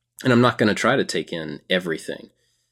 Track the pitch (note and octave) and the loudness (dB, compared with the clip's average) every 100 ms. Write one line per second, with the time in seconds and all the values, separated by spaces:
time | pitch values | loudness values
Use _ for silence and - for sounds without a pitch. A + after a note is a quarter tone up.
0 | _ - C3+ A#2+ B2 - A2 F#2+ A2+ C3+ | _ -4 2 4 4 4 0 2 0 0
1 | F2+ F2+ D2+ E2+ D#2 D2 - F2+ F2+ D#2 | -2 -4 -6 -8 -10 -12 -4 -2 -2 -6
2 | - - - _ _ _ _ | -8 -12 -14 _ _ _ _